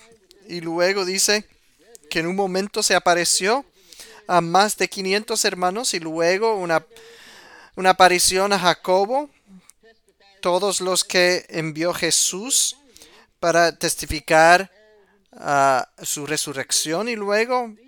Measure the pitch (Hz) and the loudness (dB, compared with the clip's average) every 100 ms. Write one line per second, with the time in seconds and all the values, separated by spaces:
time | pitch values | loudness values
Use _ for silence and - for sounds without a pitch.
0 | 226 _ _ - 196 175 165 165 180 196 | -20 _ _ -20 -12 -10 -6 0 0 0
1 | 180 190 - 208 - _ _ _ _ - | -2 0 2 0 -2 _ _ _ _ -20
2 | - 170 165 190 196 170 196 - - 180 | -8 -4 -2 -2 -2 -2 -4 -4 0 2
3 | 185 175 165 - 190 254 - _ _ - | 2 2 2 0 0 -2 -4 _ _ -20
4 | - - - 175 165 180 208 - - 202 | -20 -18 0 0 2 2 2 0 -6 -4
5 | 190 202 220 214 208 185 180 202 254 185 | -4 -4 -2 -2 -2 0 -4 -2 -6 -6
6 | 160 160 170 190 226 208 170 160 - - | -6 -2 0 2 0 -2 0 -2 -2 -20
7 | - - - - - - - - 185 185 | -20 -20 -20 -20 -20 -20 -20 -2 0 6
8 | 180 180 - 185 202 196 175 156 - 185 | 4 4 2 0 0 0 0 0 0 0
9 | 202 262 294 _ 202 185 _ _ 220 _ | 0 -2 -6 _ _ -20 _ _ _ _
10 | _ _ _ - 180 180 202 180 185 180 | _ _ _ -6 0 0 0 -2 -2 -2
11 | - 185 180 180 - 180 160 151 170 165 | 0 2 2 2 -4 -8 -6 -4 -4 -2
12 | 165 - - 185 247 - - - _ - | -2 0 -2 -4 -4 -2 -2 -6 _ -20
13 | - - _ - 170 165 170 - 165 - | -20 -20 _ -6 0 2 2 0 -6 -6
14 | 151 156 - 160 165 180 190 _ 214 _ | -6 -8 2 6 8 6 2 _ _ _
15 | _ _ _ - - 143 139 127 - - | _ _ _ -12 -2 2 4 2 -2 -12
16 | 165 - 143 151 - 135 123 - 156 165 | -10 -8 -6 -6 -6 -8 -4 -4 -2 -4
17 | 233 220 202 208 233 254 233 214 | -4 -6 -2 -2 0 -2 -4 -14